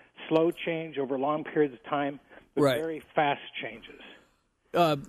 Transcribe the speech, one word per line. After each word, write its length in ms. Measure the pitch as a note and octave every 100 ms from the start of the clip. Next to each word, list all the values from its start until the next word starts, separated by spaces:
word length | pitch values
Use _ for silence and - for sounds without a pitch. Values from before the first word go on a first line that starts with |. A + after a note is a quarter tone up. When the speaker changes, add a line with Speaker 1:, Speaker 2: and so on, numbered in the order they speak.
| - - -
Speaker 1:
slow 220 | D#3+ E3
change 460 | - F3 E3 D#3+ C#3+
over 220 | C3 C3+
long 260 | C#3+ D#3
periods 300 | D3 D#3 D3
of 80 | A#2+
time, 340 | - C#3+ C#3+ C#3+ _ - _
but 80 | -
Speaker 2:
Right. 180 | C#3+ B2
Speaker 1:
very 200 | E3 D#3 -
fast 280 | - D3 C3+ - -
changes. 400 | B2 A2 - - - - _ _ _ _ -
Speaker 2:
Uh, 240 | E3+ E3 D3